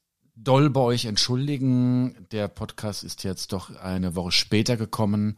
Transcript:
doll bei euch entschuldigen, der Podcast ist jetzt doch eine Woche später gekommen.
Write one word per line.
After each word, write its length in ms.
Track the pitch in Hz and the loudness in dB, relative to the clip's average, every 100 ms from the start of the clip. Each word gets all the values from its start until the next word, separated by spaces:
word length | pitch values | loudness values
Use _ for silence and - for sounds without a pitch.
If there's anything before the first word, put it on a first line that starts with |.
| _ _ _ - | _ _ _ -10
doll 340 | 113 131 151 | 2 4 6
bei 120 | 135 | 4
euch 240 | 120 120 117 | 2 2 0
entschuldigen, 1200 | 104 - 123 143 143 131 123 123 123 127 - 92 | 0 0 0 -2 0 2 4 4 2 0 -4 -10
der 160 | 110 101 | -4 -4
Podcast 560 | - 110 - 107 98 | -6 -12 -8 -8 -8
ist 220 | - - | -10 -8
jetzt 280 | 101 92 - | -6 -6 -6
doch 220 | 95 - | -8 -8
eine 400 | - 92 92 92 | -12 -6 -2 -2
Woche 160 | 85 90 | -2 -2
später 460 | - - 107 113 120 | -2 2 2 2 0
gekommen. 600 | 110 - 107 104 104 | -2 -2 0 2 0